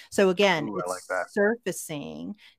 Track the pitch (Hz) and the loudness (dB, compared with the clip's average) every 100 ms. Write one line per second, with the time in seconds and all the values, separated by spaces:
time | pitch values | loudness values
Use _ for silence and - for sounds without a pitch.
0 | - - 196 185 202 170 117 95 90 92 | -4 2 4 4 4 2 -2 -4 -4 -6
1 | - 92 - - 202 233 - 170 - 147 | -4 -4 -2 2 2 2 -4 -8 -8 -8
2 | 156 151 170 208 - | -8 -10 -10 -12 -18